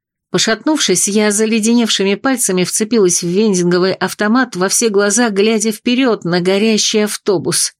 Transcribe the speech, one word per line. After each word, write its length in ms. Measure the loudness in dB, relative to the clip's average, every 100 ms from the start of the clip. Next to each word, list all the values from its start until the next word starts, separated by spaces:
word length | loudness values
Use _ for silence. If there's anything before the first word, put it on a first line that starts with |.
| _ _ -6
Пошатнувшись, 800 | -2 -2 -2 0 -2 0 0 0
я 240 | 0 0
заледеневшими 840 | 0 0 0 2 2 2 0 -2 0
пальцами 480 | -2 -2 -2 -2
вцепилась 580 | -2 -2 0 2 2 2
в 40 | -2
вендинговый 680 | 0 2 2 2 2 0
автомат, 600 | -2 -6 -4 0 0 0 -2
во 120 | -2
все 200 | 0 0
глаза 420 | 2 2 0 0
глядя 420 | 2 0 0 -2
вперёд 520 | -4 -2 0 2 0
на 160 | -2 0
горящий 640 | 0 2 2 0 0 0
автобус. 680 | -2 -2 -2 -2 0 -2 -4